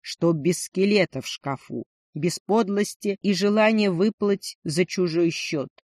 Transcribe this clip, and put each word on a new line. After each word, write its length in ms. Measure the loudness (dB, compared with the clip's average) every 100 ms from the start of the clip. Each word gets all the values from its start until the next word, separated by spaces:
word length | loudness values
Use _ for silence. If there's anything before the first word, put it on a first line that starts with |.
что 320 | -14 -2 0
без 300 | 2 0 -2
скелета 580 | -4 0 2 4 2 -2
в 60 | -10
шкафу, 580 | -10 -8 -8 -8 -12 -12 _ _
без 240 | -4 -4 -4
подлости 800 | 0 0 2 0 -2 -4 -6 -2
и 140 | 0
желания 560 | 2 2 4 4 4 2
выплыть 640 | 2 0 0 -2 -2 -4 -10
за 220 | -6 -2 -2
чужой 440 | 0 0 2 0
счет? 380 | 0 -6 -6 -6 _